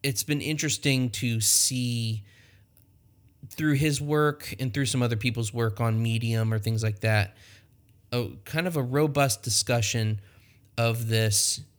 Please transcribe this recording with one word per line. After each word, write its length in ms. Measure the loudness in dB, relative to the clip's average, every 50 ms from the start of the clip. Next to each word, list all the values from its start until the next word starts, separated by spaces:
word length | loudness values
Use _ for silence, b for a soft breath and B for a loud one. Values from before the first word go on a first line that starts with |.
it's 220 | 0 -2 -2 -2 -2
been 160 | 0 -2 0
interesting 680 | 0 -2 -2 0 0 -2 -2 0 2 2 4 4 2 0
to 320 | -2 -2 -2 0 0 2
see 840 | 2 2 4 4 2 2 0 0 -2 -2 -2 -2 -2 -2 -4 -6 -8 b b b b b b b b b _ _ _ _ _ _ _ _ _ _ _ _ _ _ -20 -14
through 240 | -6 -2 2 2 2
his 260 | 4 2 2 2 0
work 560 | 0 0 2 2 2 2 0 -2 -10 -12 -8
and 160 | -6 -6 -4 -2
through 120 | -2 -2
some 160 | 0 2 2
other 160 | 2 2 0
people's 360 | 0 0 -2 -2 -2 -4 -4 -2
work 280 | -2 -2 -2 0 0
on 200 | 0 0 0 0
Medium 520 | 0 0 -2 -2 0 0 0 0 0 0 0
or 60 | 0
things 220 | -2 -2 -2 0
like 200 | -2 -2 -2 0
that, 340 | 0 2 2 2 2 0 B B B B B B B B B _ _ _ _ _ _ _ -4
a 160 | -4 -4 -4 -8 -14 -14
kind 220 | -6 -4 -2 -2
of 100 | -2 -2
a 40 | -2
robust 640 | -2 0 2 2 2 2 2 2 2 2 0 -2 -2
discussion 760 | -2 -2 0 0 2 2 2 2 0 0 0 0 0 0 -2 b b b b b b b b b _ _
of 320 | 0 0 0 0 -2 -2 0
this 500 | 2 2 2 2 2 2 0 0 -2 -4 -10 -18 _